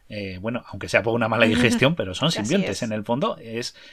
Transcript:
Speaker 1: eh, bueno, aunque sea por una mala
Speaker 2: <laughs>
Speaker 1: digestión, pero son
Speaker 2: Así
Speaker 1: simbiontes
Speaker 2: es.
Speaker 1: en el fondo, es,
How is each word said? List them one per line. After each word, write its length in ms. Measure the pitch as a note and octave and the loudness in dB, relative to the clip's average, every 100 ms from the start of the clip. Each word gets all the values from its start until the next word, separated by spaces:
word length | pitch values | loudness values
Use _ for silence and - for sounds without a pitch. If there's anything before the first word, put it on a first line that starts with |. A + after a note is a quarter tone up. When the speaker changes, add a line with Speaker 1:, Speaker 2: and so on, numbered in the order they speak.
| _ | _
Speaker 1:
eh, 260 | G#2+ F#2+ F#2 | -10 -8 -6
bueno, 200 | G#2+ A#2+ - | -6 -6 -8
aunque 220 | F#2+ F#2+ | -12 0
sea 140 | A2 | 2
por 100 | A2+ | 2
una 160 | A#2 A2+ | 0 2
mala 160 | A2+ A2+ | 4 4
Speaker 2:
<laughs> 400 | A#2 B2 A#2+ C3+ | 6 4 4 4
Speaker 1:
digestión, 100 | E3+ | 2
pero 180 | F#2+ | -2
son 140 | F#2 E3 | -2 -2
Speaker 2:
Así 120 | - | 0
Speaker 1:
simbiontes 320 | G#2 F#3+ F#2 | 0 0 0
Speaker 2:
es. 120 | G2 | -2
Speaker 1:
en 80 | A2+ | -4
el 140 | G#2+ G#2 | -4 -2
fondo, 320 | B2 G3 - | 0 -2 -4
es, 380 | A2+ A2+ A#2+ - - | -8 -8 -8 -12 -20